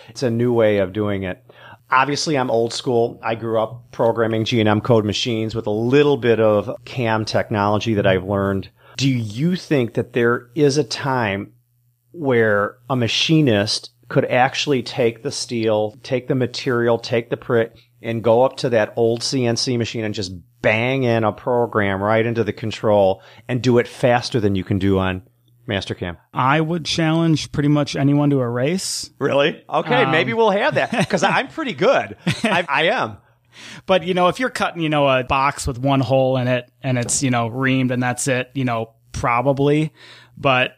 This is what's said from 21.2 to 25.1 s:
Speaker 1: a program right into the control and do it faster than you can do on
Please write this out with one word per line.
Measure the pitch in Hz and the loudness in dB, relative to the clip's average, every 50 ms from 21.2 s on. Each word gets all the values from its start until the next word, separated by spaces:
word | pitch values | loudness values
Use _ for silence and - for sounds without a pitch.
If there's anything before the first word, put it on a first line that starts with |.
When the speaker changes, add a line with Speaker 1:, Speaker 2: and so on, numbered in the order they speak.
| 110 | 0
Speaker 1:
a | 107 | 0
program | 101 - - 131 123 120 120 107 - 110 101 98 95 95 101 | -2 -4 -4 -2 0 0 0 0 0 0 0 0 0 0 0
right | 107 110 113 113 | 2 2 2 2
into | 117 117 117 110 | 0 0 -2 -2
the | 104 101 | -2 -4
control | - - 110 101 - - 110 104 104 98 95 95 - - - - - - | -6 -6 -8 -8 -4 0 2 4 4 4 4 2 -2 -6 -20 -20 -16 -8
and | - 123 123 110 | -6 -4 -2 2
do | 127 120 120 | 2 4 4
it | 113 | 2
faster | - - - - 123 120 123 - - - 120 | 0 -4 -2 0 2 2 2 0 -2 -2 0
than | 104 101 98 | 0 0 0
you | 95 90 | 0 -2
can | - 104 | -2 -2
do | 95 92 98 98 95 | 0 2 2 2 2
on | 95 95 | 0 -2